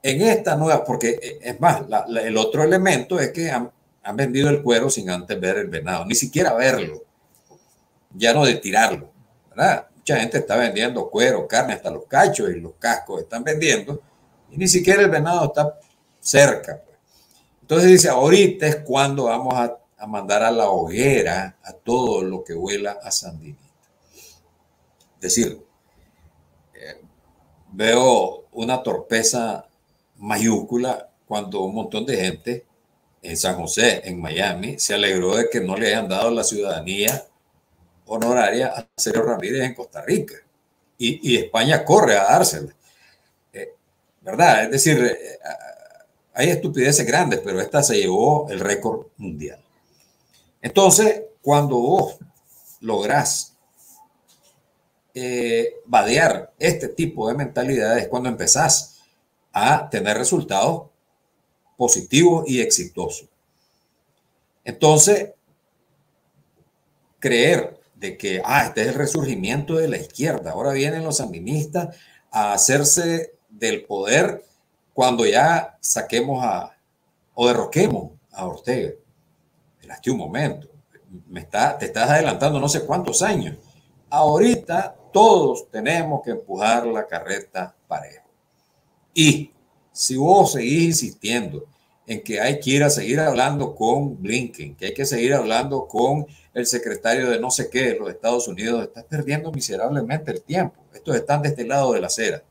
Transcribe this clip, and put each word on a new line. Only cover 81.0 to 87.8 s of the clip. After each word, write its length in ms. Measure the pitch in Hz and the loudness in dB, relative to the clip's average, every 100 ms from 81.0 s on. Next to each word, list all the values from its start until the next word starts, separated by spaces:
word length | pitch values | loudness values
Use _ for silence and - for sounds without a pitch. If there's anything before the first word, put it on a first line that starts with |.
| _ 90 _ | _ -20 _
me 140 | 90 | -18
está, 360 | 80 104 135 151 | -6 0 0 0
te 80 | - | -6
estás 240 | 110 117 | -2 2
adelantando 500 | 151 156 95 143 143 | 4 2 0 0 0
no 80 | 143 | -2
sé 140 | 156 | -4
cuántos 400 | - 165 180 - | -2 -4 -2 0
años. 360 | 196 185 151 151 _ _ _ _ _ | 0 -2 -4 -12 _ _ _ _ _
Ahorita 840 | 147 151 151 233 240 - 170 190 - - | 2 4 4 4 2 -2 -4 -4 -10 -2
todos 560 | 190 226 190 143 - - | 6 8 8 4 -2 -8
tenemos 500 | 110 117 170 156 143 | -6 -2 -2 -2 -6
que 100 | 123 | -6
empujar 540 | 110 - 95 107 120 117 | -10 -8 -4 0 0 0
la 200 | 110 - | -6 -6
carreta 680 | 85 82 98 - 95 90 _ | -8 -6 -8 -8 -12 -12 _